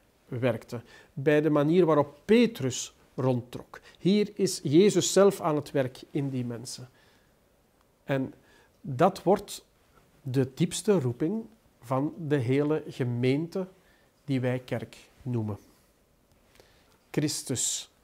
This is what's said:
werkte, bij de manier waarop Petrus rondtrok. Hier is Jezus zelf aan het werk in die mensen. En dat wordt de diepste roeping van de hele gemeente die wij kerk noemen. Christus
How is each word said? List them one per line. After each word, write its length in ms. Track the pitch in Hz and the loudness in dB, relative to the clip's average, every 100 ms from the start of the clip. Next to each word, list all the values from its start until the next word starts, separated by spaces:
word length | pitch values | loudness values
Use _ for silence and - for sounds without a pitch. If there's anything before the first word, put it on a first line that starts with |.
| _ _ - | _ _ -12
werkte, 560 | 123 123 113 - 120 - - - | -4 -2 -2 -6 -14 -14 -20 -18
bij 280 | - 143 151 | -4 2 4
de 80 | 151 | 4
manier 360 | 151 143 180 165 | 2 4 4 4
waarop 340 | 147 143 - - | 4 2 -2 2
Petrus 720 | 226 233 - 131 - - _ _ - | 4 4 0 -6 -6 -10 _ _ -4
rondtrok. 640 | 127 123 113 - - - - - | 0 0 -4 -14 -16 -20 -20 -2
Hier 320 | 170 208 208 | 2 2 2
is 260 | - 190 - | -2 -2 -2
Jezus 500 | 156 151 202 175 - | 2 6 6 4 2
zelf 280 | 190 202 196 | 4 4 4
aan 140 | 165 151 | -2 -2
het 160 | 139 | -2
werk 300 | 143 127 - - | -2 -4 -6 -8
in 180 | 156 139 | -6 -4
die 160 | 131 120 | -4 -6
mensen. 440 | 117 127 - 127 _ _ _ _ _ _ _ _ _ _ _ | -8 -12 -16 -18 _ _ _ _ _ _ _ _ _ _ _
En 300 | - 135 131 - _ _ _ _ | -4 -4 -4 -10 _ _ _ _
dat 420 | 180 123 185 190 | -8 0 0 2
wordt 420 | 170 208 - - _ _ _ _ _ _ | 0 0 -2 -16 _ _ _ _ _ _
de 320 | 135 127 131 | -4 -2 0
diepste 460 | - 160 - - 190 | 0 -2 -2 0 2
roeping 460 | 127 120 160 220 220 _ _ _ | 0 -2 -4 -4 -8 _ _ _
van 320 | 117 135 147 - | -6 -2 -4 -6
de 180 | 151 147 | -4 -2
hele 480 | 120 135 147 156 - | 0 0 0 -2 -6
gemeente 800 | - 123 120 127 143 165 196 185 - _ _ _ _ - | -6 -4 -2 0 0 -2 -6 -8 -12 _ _ _ _ -6
die 140 | 131 | -2
wij 200 | 123 127 | -2 -4
kerk 380 | 127 117 120 - - _ | -6 -8 -8 -18 -20 _
noemen. 360 | 127 120 107 101 - _ _ _ _ _ _ _ _ _ _ _ _ _ _ | -6 -4 -4 -8 -14 _ _ _ _ _ _ _ _ _ _ _ _ _ _
Christus 800 | - 147 - - 123 - - - _ | -4 -4 -4 -6 -4 -4 -6 -10 _